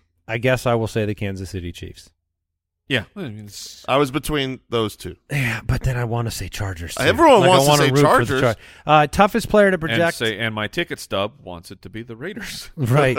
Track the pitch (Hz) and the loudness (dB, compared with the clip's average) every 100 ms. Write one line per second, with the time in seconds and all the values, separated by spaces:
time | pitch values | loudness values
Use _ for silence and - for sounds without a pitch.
0 | _ _ - 117 127 127 127 117 110 117 | _ _ -10 -4 0 0 0 -2 -2 -2
1 | 107 104 101 95 92 92 87 - 92 - | -4 -4 -8 -8 -10 -10 -12 -12 -16 -18
2 | - _ _ _ _ _ _ _ - 131 | -20 _ _ _ _ _ _ _ -6 -6
3 | - 208 151 107 104 - - - - 135 | -6 -12 -12 -14 -16 -18 -18 -14 -2 0
4 | 143 143 - 151 131 131 _ 117 107 - | 0 -2 -4 -4 -4 -8 _ -4 -4 -6
5 | 90 - - 143 120 113 - 123 131 123 | -14 -16 -8 -6 -4 -4 -4 -2 -2 -2
6 | 120 117 117 - 92 - 101 87 82 - | -4 -4 -4 -8 -10 -8 -8 -8 -10 -2
7 | 143 220 320 233 - 135 139 147 147 135 | 0 4 6 8 8 6 6 4 4 4
8 | 147 247 120 131 127 107 - - - 151 | 4 4 2 0 0 -2 -8 -8 2 4
9 | 151 - 202 233 - 208 202 185 156 113 | 4 4 2 2 2 4 4 2 0 0
10 | 170 - 113 101 113 110 104 - 170 131 | 0 -2 -4 -2 -4 -4 -4 -4 -6 -8
11 | - 98 104 143 95 85 - 98 92 110 | -6 -4 -4 -6 -16 -16 -16 -20 -16 -16
12 | 120 113 165 214 185 - - - 123 135 | -16 -14 -14 -12 -14 -14 -14 -4 2 4
13 | 135 | 4